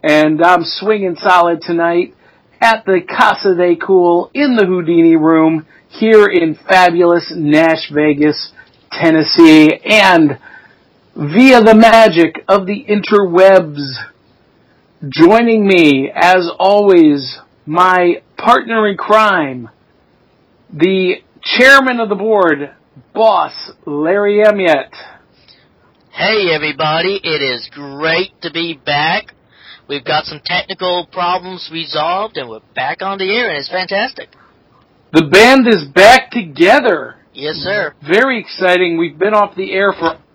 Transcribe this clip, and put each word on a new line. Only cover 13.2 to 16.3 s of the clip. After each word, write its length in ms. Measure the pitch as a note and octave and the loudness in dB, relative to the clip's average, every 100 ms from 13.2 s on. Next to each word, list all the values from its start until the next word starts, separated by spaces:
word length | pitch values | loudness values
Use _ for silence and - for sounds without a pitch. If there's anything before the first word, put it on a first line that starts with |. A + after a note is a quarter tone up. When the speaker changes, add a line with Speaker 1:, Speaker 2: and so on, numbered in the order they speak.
| F#3+ E3+ F#3+ F#3+ D#3+ C#3+ C#3 B2 - _ _ _ _ _ _ _ _ _ C#3+ | 2 4 6 4 2 -10 -12 -12 -18 _ _ _ _ _ _ _ _ _ -12
Speaker 1:
joining 560 | C#3 E3+ A3 A#3 A3 G3 | 2 4 4 2 0 2
me, 440 | F#3 D#3 C3+ C#3 | 4 4 2 -2
as 340 | - E3+ | -2 2